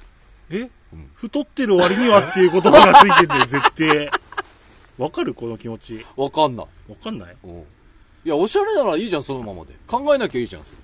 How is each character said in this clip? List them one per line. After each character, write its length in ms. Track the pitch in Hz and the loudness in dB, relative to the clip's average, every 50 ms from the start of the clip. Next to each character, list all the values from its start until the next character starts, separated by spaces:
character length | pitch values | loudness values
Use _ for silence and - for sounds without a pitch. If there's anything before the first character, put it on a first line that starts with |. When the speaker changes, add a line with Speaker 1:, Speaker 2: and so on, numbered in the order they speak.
| - - _ _ _ - - _ _ - | -20 -20 _ _ _ -20 -20 _ _ -14
Speaker 1:
え？ 180 | 165 214 254 240 _ _ _ - | -12 -12 -12 -14 _ _ _ -20
Speaker 2:
う 40 | - | -20
ん。 140 | 160 143 135 _ | -20 -20 -20 _
Speaker 1:
太 260 | - 240 226 - 294 | -18 -14 -10 -8 -8
っ 40 | 285 | -8
て 200 | _ - - 262 | _ -8 -6 -2
る 100 | 208 190 175 | 0 2 2
割 180 | 180 180 196 | 2 0 0
に 120 | 220 247 233 | 0 0 2
は 220 | 208 196 - - | 2 2 2 0
っ 40 | - | 0
て 60 | 185 | 2
い 60 | 185 175 | 2 2
う 20 | |
言 100 | 170 190 | 2 2
葉 100 | 175 - | 4 8
が 240 | - 311 277 - - 285 | 8 8 8 10 8 8
つ 40 | - | 8
い 160 | - 269 - | 8 4 2
て 60 | 175 | 2
て、 200 | - 254 240 - | 2 0 -2 -2
絶 420 | 123 139 139 - - - - 156 156 | -2 -2 0 0 0 0 0 0 0
対。 220 | 151 147 147 143 - - - - - - - - - _ _ - - - - _ _ - | 0 0 -2 -4 -6 -8 -8 -8 -14 -14 -14 -14 -18 _ _ -20 -20 -20 -20 _ _ -10
わ 120 | 131 160 | -10 -8
か 140 | - 349 339 | -8 -8 -8
る？ 80 | 151 | -8
こ 140 | 117 - 120 | -10 -12 -12
の 100 | 117 113 | -12 -12
気 120 | 104 - 117 | -12 -14 -14
持 100 | 113 - | -16 -16
ち。 260 | - - 113 110 113 - - | -16 -16 -18 -18 -18 -14 -10
Speaker 2:
わ 140 | 131 139 139 | -8 -8 -6
か 160 | - 156 156 139 | -2 -2 -2 -2
ん 80 | 120 | -4
な 80 | 104 78 | -8 -16
い。 20 | - _ - - - | -18 _ -20 -20 -20
Speaker 1:
わ 60 | 107 | -20
か 140 | - - 220 | -18 -14 -14
ん 80 | 220 120 | -14 -14
な 120 | 90 87 | -16 -18
い？ 60 | 90 _ - | -20 _ -20
Speaker 2:
う 80 | - | -20
ん。 60 | 170 85 | -20 -20
い 40 | - - _ _ _ _ _ _ _ _ _ _ - | -20 -20 _ _ _ _ _ _ _ _ _ _ -8
や、 120 | 160 147 | -6 -4
お 100 | 147 190 | -2 -2
し 80 | 220 - 403 | -2 -2 -2
ゃ 40 | |
れ 120 | 403 440 427 | -2 -2 -2
な 100 | 311 254 | -2 -2
ら 120 | 196 156 | -2 -2
い 100 | 170 226 | -4 -4
い 20 | 220 | -6
じ 80 | 175 | -6
ゃ 40 | 147 | -8
ん、 20 | |
そ 100 | 127 - | -8 -8
の 100 | 135 127 | -12 -12
ま 120 | 117 104 95 | -12 -14 -16
ま 100 | 87 82 | -18 -18
で。 100 | - - - - | -20 -20 -20 -14
考 280 | - 226 254 285 294 285 | -8 -8 -6 -2 -2 -2
え 40 | 262 | -2
な 100 | 220 - | -2 -6
き 80 | - | -6
ゃ 40 | 123 | -8
い 40 | 117 | -8
い 20 | |
じ 100 | 98 - | -8 -12
ゃ 40 | 78 | -18
ん、 40 | 71 | -20
そ 80 | - | -20
れ。 60 | - - | -20 -20